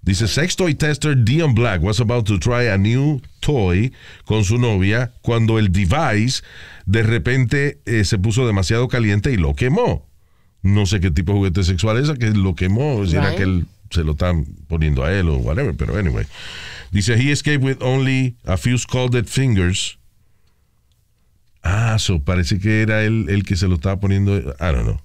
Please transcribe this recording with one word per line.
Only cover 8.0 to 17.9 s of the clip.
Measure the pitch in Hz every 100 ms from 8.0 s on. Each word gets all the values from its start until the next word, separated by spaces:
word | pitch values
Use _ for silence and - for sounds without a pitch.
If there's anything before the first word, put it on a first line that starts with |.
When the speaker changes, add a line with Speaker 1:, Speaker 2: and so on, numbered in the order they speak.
Speaker 1:
se | 101 110
puso | 101 107 127
demasiado | 101 92 113 123
caliente | 127 110 101 147
y | 120
lo | 76 71
quemó. | 123 180 240 85 - _ _ _ _ _
No | 95 104 98
sé | 101
qué | 90
tipo | 76 87
de | 101
juguete | 98 87
sexual | 90 92 110 110
es, | 147 143
que | 113
lo | 107 95
quemó, | 82 92 104 151 123
si | 98 80
era | -
Speaker 2:
Right. | -
Speaker 1:
que |
él | 95 92 80 - -
se | 87
lo | 78
están | 76 90 85 73 - -
poniendo | 82 78 67
a | 69
él | 98 85
o | 71
whatever, | 60 82 135
pero | 80 - 82
anyway. | 95 57 - - - - - - -
Dice, | 101 95
"He | 113 135
escaped | 139 - 147
with | 131 127
only | 127